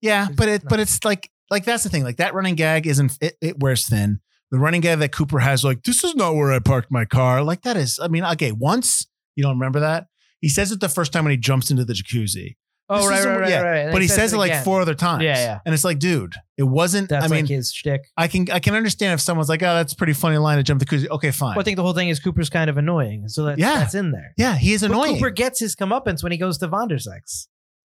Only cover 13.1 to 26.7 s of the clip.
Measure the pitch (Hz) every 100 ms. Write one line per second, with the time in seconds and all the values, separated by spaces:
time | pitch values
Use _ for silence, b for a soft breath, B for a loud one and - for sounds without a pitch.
13.1 | 190 196 190 185 - 170 160 151 190 180
14.1 | 202 220 214 180 151 156 190 165 147 175
15.1 | 156 160 131 120 104 165 156 185 143 180
16.1 | 151 87 - - - 135 143 175 202 190
17.1 | 143 160 160 147 135 120 - 147 139 -
18.1 | - 165 185 180 180 202 214 220 - 196
19.1 | 160 - 165 151 160 180 170 156 - 165
20.1 | 139 165 151 151 147 139 139 135 147 151
21.1 | 151 151 - 139 196 196 190 180 175 175
22.1 | 151 185 175 151 170 156 143 156 170 113
23.1 | 104 107 151 151 143 220 294 117 196 180
24.1 | 135 - - 247 151 185 208 208 214 302
25.1 | 294 254 185 254 254 220 - 190 247 240
26.1 | 165 175 170 185 156 170